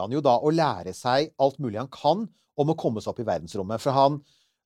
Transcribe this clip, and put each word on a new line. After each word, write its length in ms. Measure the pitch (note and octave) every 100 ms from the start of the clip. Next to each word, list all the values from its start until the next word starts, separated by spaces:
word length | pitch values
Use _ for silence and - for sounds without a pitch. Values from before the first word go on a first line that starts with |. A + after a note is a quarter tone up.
han 80 | G2
jo 80 | C#3+
da 160 | C#3+ A#2+
å 160 | D3+
lære 400 | E3 D3+ G2 F2
seg 380 | F2+ B2 C3 D#3 -
alt 160 | C#3 C3+
mulig 220 | C3 G#2
han 80 | C3
kan 380 | - D3 F#3 A3+ - _ -
om 140 | C#3+
å 80 | D#3+
komme 240 | D#3 G#2+
seg 140 | G2+ F#2+
opp 80 |
i 20 | G#2+
verdensrommet. 560 | E2+ E2 G2+ F#2+ A2+
For 160 | C#3+ C3+
han, 240 | C#3 D3 - _ _ _